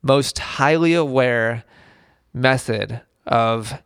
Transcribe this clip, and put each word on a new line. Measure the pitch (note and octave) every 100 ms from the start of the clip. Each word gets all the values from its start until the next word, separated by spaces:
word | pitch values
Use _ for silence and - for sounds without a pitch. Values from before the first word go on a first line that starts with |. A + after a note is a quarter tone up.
most | D3 C#3+ C3 -
highly | - - C#3+ D#3+ E3
aware | E3+ D3+ C3 B2+ A#2+ A2+ A#2 - _ - _ _ _ _
method | - C3 C3 - G#2+ G2+ A#2+ _ _ -
of | A#2 A2+ A2+ G#2+ C3+